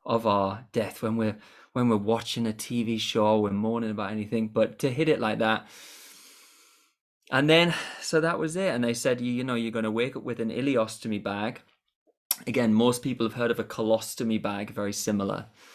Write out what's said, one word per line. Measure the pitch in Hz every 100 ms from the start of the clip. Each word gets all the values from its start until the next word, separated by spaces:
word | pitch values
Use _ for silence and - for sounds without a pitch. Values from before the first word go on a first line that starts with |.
| -
of | 117 110
our | 101 95 104 -
death | - 101 -
when | 113 113
we're, | 107 104 - - -
when | 127 123
we're | 107
watching | 101 117 - 120 113
a |
T | 110 - 120
V | 113 110
show, | - 113 107 107
we're | 101
mourning | 101 110 117 113
about | 107 101
anything. | 107 101 113 110
But | 110 110 -
to | 139
hit | 123 156
it | 120
like | 110 110
that. | 110 110 - - - - - - - - - _ _ _ _ _ _ _ -
And | 131 151
then, | 165 175 - - -
so | - 160
that | 165 175
was | 156 175
it. | 190
And | 120
they | 120
said, | 120 131 120
"You, | 123
you | 123
know, | 127
you're | 120 113
gonna | 113 110
wake | 113 127 131
up |
with | 127 120
an | 113
ileostomy | 123 139 123 110 - 113 104
bag." | 101 101 110 - _ _ _ _ _ _ - - -
Again, | 123 113
most | 110 123 123
people | 131 120 110
have | 120
heard | 117
of | 117
a |
colostomy | 107 - 110 110 - - 117 110
bag, | 107 101 104
very | - 101
similar. | - - 101 98 101 104 _ -